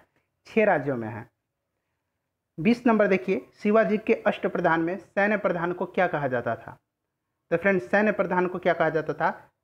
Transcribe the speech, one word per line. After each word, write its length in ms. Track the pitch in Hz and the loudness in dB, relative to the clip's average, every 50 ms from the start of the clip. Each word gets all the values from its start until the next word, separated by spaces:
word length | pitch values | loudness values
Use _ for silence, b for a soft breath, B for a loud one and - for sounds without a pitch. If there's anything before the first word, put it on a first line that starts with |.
| _ _ _ _ _ _ _ _ _ | _ _ _ _ _ _ _ _ _
छः 180 | - - 226 - | -4 0 2 4
राज्यों 320 | 202 175 156 135 143 135 | 4 2 2 0 -2 -4
में 120 | 120 113 107 | -4 -6 -8
है। 220 | 104 104 117 - _ _ _ _ _ _ _ _ _ _ _ _ _ _ _ _ _ _ _ _ _ _ _ _ _ - | -10 -12 -14 -16 _ _ _ _ _ _ _ _ _ _ _ _ _ _ _ _ _ _ _ _ _ _ _ _ _ -2
बीस 260 | 156 196 233 240 - | 0 0 0 2 2
नंबर 200 | 247 226 208 208 | 2 4 4 4
देखिए, 400 | 196 190 185 190 - 185 - - - _ _ - | 2 2 0 0 -2 -4 -4 -6 -10 _ _ -2
शिवाजी 360 | 208 208 220 220 185 208 208 | 2 2 4 4 2 0 -2
के 160 | - - 220 | 0 0 -2
अष्टप्रधान 680 | - - 208 202 - - 190 - 185 175 170 160 165 | 0 0 -2 -2 -2 -4 -4 -2 0 0 0 2 2
में 160 | 165 165 180 | 0 -2 -4
सैन्य 400 | 196 - - _ 202 196 208 214 | -6 -10 -8 _ 0 0 0 0
प्रधान 360 | 196 - 190 175 175 165 175 180 | 0 -2 -2 -2 -2 -4 -4 -4
को 140 | - 196 | -6 -6
क्या 200 | 175 - - 185 | -4 -2 0 0
कहा 220 | 175 170 151 143 135 | 0 0 -2 -2 -2
जाता 280 | 127 120 117 120 98 | -2 -2 -2 -4 -6
था? 220 | 92 - - - - _ _ _ _ _ _ _ _ _ _ _ _ _ _ | -6 -8 -14 -20 -20 _ _ _ _ _ _ _ _ _ _ _ _ _ _
तो 60 | 170 | -4
फ्रेंड 240 | 165 170 196 196 180 | 0 0 0 0 0
सैन्य 320 | 180 - - 196 214 214 202 | 0 0 0 2 2 2 0
प्रधान 340 | 202 196 170 180 180 180 | 0 -2 -2 0 0 -2
को 120 | 180 180 180 | -2 -4 -2
क्या 140 | - 180 165 | 0 0 2
कहा 160 | 165 165 160 | 2 2 0
जाता 240 | 147 156 143 - 147 | 0 -2 -2 -4 -4
था? 380 | 151 160 175 214 - - _ _ _ | -2 -2 -2 -2 -4 -12 _ _ _